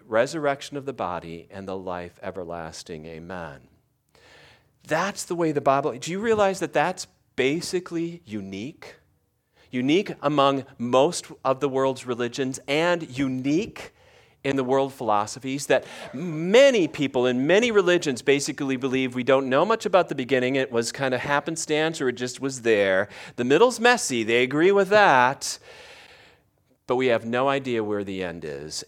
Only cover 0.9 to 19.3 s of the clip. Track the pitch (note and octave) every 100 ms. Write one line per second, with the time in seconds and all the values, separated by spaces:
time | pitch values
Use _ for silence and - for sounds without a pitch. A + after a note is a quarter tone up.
0.9 | A#2+ F#2 E2+ E2 E2 - G2 G2 F#2+ F#2
1.9 | F2+ F2 - G2+ F#2 E2+ E2+ E2 D#2+ -
2.9 | E2 D#2 D#2+ E2+ F#2 E2 C2+ _ _ _
3.9 | _ _ _ _ - - _ _ _ -
4.9 | D#3 F#3+ G3+ - F3 E3 C#3+ C#3 C3+ C#3
5.9 | A2+ D#3+ F#3+ A#3 G#3+ G3 F#3 D#3 D3+ D#3+
6.9 | F#3 - _ _ - B2+ D#3+ - F#3 F3+
7.9 | E3+ E3+ E3+ - G#2 F#2+ G2 B2+ - -
8.9 | - _ _ _ _ _ _ _ B2+ C3
9.9 | E3+ G3+ - D3 D3 C#3 C#3 B2 - A#2+
10.9 | C3 D#3 E3+ - F3+ C3 C3 C#3+ C3 C3+
11.9 | B2 B2 A#2+ A#2+ A#2+ C3 C3 - D3 E3+
12.9 | F3 D3 B2+ C#3 C3 C3+ D#3 A#3 - -
13.9 | _ _ _ _ _ C#3 C#3 B2+ C3+ C3+
14.9 | B2+ A#2 G#2 G#2 B2+ C3 C#3 - C3+ -
15.9 | - - C3 F3 D#3 F3 A3+ C#4 A#3+ D3+
16.9 | - C#3 C3 B2 B2 C#3 F#3+ A#3+ G#3 F3+
17.9 | F3 D#3+ A#2+ - C#3 D3 C3+ C#3 C3 C3
18.9 | C3 C3 B2 B2